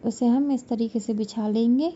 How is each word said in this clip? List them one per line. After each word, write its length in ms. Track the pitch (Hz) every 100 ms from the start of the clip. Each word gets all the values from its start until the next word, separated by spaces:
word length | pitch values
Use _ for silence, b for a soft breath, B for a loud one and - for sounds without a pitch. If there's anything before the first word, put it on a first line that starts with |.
उसे 220 | 233 226 240
हम 260 | 247 285
इस 160 | 262 -
तरीके 320 | 226 226 226
से 140 | 208
बिछा 340 | 214 208 - 214
लेंगे 440 | 214 233 247 320